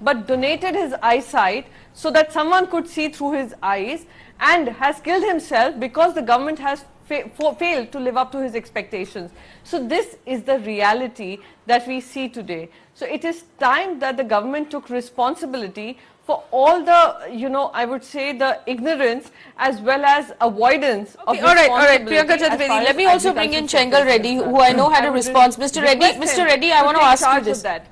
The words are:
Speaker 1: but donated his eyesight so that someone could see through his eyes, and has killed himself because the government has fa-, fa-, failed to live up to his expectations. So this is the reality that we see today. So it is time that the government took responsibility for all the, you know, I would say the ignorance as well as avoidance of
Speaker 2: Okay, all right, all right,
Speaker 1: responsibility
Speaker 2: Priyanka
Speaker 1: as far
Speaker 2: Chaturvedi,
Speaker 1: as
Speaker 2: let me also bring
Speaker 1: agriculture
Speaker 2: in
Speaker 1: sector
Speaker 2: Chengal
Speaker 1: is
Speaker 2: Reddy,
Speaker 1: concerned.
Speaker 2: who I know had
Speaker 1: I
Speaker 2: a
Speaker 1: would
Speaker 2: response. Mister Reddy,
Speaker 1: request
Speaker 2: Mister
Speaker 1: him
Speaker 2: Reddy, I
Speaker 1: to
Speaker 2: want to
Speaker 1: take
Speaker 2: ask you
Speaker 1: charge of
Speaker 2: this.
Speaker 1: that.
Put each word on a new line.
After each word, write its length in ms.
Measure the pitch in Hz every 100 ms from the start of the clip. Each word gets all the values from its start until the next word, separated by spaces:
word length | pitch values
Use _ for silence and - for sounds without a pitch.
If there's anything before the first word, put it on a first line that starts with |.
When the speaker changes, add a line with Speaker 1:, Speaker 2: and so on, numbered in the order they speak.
Speaker 1:
but 260 | 214 254 202
donated 480 | 254 269 311 370
his 180 | 349 320 262
eyesight 640 | 233 240 - 262 190 220 - - -
so 180 | - 320
that 220 | 311 311
someone 340 | 311 311 370 359
could 220 | 339 330
see 200 | - 302
through 240 | 302 285
his 220 | 285 247 -
eyes, 440 | 190 196 202 320 - - - -
and 280 | 277 339 262
has 320 | 226 269 294
killed 240 | 302 370
himself 540 | 415 330 - 247 254 269
because 360 | 247 302 339
the 80 | 330
government 360 | 240 240 285 302
has 260 | 277 277 - _
fa-, 240 | - 294 220
fa-, 200 | - 302 247
failed 360 | 349 311 226
to 60 | 277
live 180 | 254 240
up 160 | 254
to 100 | 269
his 120 | 262
expectations. 760 | 226 226 220 196 202 185 208 175 - - -
So 220 | - 339 240
this 300 | 330 453 -
is 180 | - 254
the 160 | 208 269
reality 800 | 208 208 202 226 254 233 190 196 - _ -
that 200 | 240 247
we 140 | 262
see 280 | 254 277 262
today. 420 | 247 185 170 165 _ _
So 120 | - -
it 180 | 302
is 200 | 330 330 - -
time 400 | 269 277 381 302
that 180 | 269 254
the 80 |
government 460 | 240 208 233 285 294
took 180 | 294 -
responsibility 1080 | 247 240 - 247 330 302 262 196 214 214 254 _ _
for 180 | - - -
all 320 | 262 285 349
the, 460 | 339 339 330 - 143
you 180 | 233 262
know, 220 | 269 277
I 100 | -
would 200 | 240 254
say 280 | - 294 277
the 280 | 247 269 - -
ignorance 640 | 247 269 311 254 240 - - - -
as 220 | 269 220
well 240 | 214 269
as 280 | 285 285 269 -
avoidance 760 | 233 202 240 294 277 208 202 -
of 120 | -
Speaker 2:
Okay, 120 | 240
all 140 | 330
right, 160 | 349 294
all 80 | 247
right, 220 | 285 262
Speaker 1:
responsibility 280 | 220 311 302
Speaker 2:
Priyanka 40 |
Speaker 1:
as 80 | 330
far 100 | 311
Speaker 2:
Chaturvedi, 300 | 269 277 220
Speaker 1:
as 40 |
Speaker 2:
let 120 | 254 277
me 80 | 381
also 260 | 359 370
bring 220 | 339 302
Speaker 1:
agriculture 240 | 311 302 302
Speaker 2:
in 120 | 254
Speaker 1:
sector 60 | 277
Speaker 2:
Chengal 40 |
Speaker 1:
is 60 | 262
Speaker 2:
Reddy, 280 | 233 233 254
Speaker 1:
concerned. 200 | 254 262
Speaker 2:
who 40 |
I 120 | 254
know 160 | 254 285
had 160 | 302
Speaker 1:
I 40 | 285
Speaker 2:
a 20 |
Speaker 1:
would 60 | 254
Speaker 2:
response. 420 | 240 262 247 247
Mister 240 | 277 311
Reddy, 180 | 285 262
Speaker 1:
request 180 | 339 247
Speaker 2:
Mister 200 | 330 494
Speaker 1:
him 40 | 339
Speaker 2:
Reddy, 260 | 269 330
I 60 | 320
Speaker 1:
to 60 |
Speaker 2:
want 120 | 285 320
to 40 |
Speaker 1:
take 80 | 277
Speaker 2:
ask 100 | 269
you 60 | 277
Speaker 1:
charge 120 | 269
of 40 |
Speaker 2:
this. 180 | 214 240
Speaker 1:
that. 240 | 196 165 -